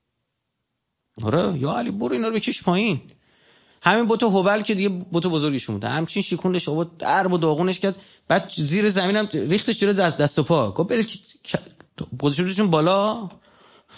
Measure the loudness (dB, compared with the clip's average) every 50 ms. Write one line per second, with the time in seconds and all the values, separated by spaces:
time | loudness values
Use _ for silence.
0 | _ _ _ _ _ _ _ _ _ _ _ _ _ _ _ _ _ _ _ _
1 | _ _ _ -8 -4 -2 0 0 0 0 -2 -2 -4 -4 -4 -4 -4 -4 -4 -4
2 | -4 -4 -4 -2 -2 -2 -4 -4 -4 -4 -6 -2 0 0 0 2 2 0 -2 -4
3 | -6 -12 -20 _ _ _ _ _ _ _ _ _ _ _ _ _ 0 2 2 4
4 | 2 2 2 2 2 2 4 4 4 4 2 2 0 0 0 0 0 0 -2 -4
5 | -6 -4 -2 0 0 0 0 0 0 0 -2 -2 -4 -4 -6 -4 -4 -4 -2 -2
6 | -4 -2 -2 -4 -4 -2 -4 -2 0 0 0 0 -2 -2 -2 -2 -4 -4 -6 -6
7 | -2 0 2 2 2 2 0 2 2 2 2 2 0 0 0 -2 -2 -4 -4 -6
8 | -10 -20 -20 _ _ 0 0 0 0 -4 -6 -4 -2 0 0 2 2 2 2 2
9 | 0 2 0 0 0 -2 -4 -4 -2 0 0 0 0 -2 -2 0 2 2 2 4
10 | 2 2 2 2 0 0 2 0 2 2 2 2 2 0 0 -2 -2 0 0 0
11 | -2 -2 -6 -12 -18 -20 -20 _ -10 -8 -8 -8 -8 -12 -20 -20 -20 _ _ -14
12 | -12 -12 -6 -2 0 0 0 0 -2 0 0 2 2 4 4 4 4 4 4 2
13 | 2 0 -2 -4 -8 -12 -14 -18 _ _ _ _ _ -20 -20 _ _ _ -20